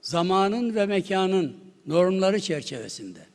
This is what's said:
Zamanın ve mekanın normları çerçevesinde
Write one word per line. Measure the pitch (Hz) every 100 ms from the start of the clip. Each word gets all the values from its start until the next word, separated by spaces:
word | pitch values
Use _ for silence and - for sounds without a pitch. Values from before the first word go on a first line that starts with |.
Zamanın | - 170 170 190 196 220 240 220
ve | 202
mekanın | 202 185 190 190 190 160 - - - -
normları | 160 180 190 190 208
çerçevesinde | 196 156 - 135 110 - 101 87 80